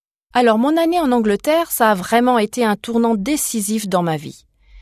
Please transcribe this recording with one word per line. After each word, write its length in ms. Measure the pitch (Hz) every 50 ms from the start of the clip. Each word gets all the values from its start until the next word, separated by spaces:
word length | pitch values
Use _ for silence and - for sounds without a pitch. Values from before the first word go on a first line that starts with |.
| _ _ _ _ _ _ -
Alors, 240 | 247 247 226 214 220
mon 180 | 240 285 320
année 240 | 320 330 330 349 359
en 100 | 320 262
Angleterre, 600 | 247 240 220 214 202 202 - 294 302 330 339 -
ça 200 | - - 240 220
a 40 | 214
vraiment 440 | 185 180 - 226 233 247 247 247 233
été 240 | 208 220 - 247
un 140 | 233 220 208
tournant 380 | 196 - - 226 233 233 233 226
décisif 720 | 208 190 247 302 294 - - - 226 202 196 220 226 214 196
dans 140 | 180 180
ma 160 | 175 165 156 151
vie. 260 | 151 - - - _ _ _ _ _ _ - -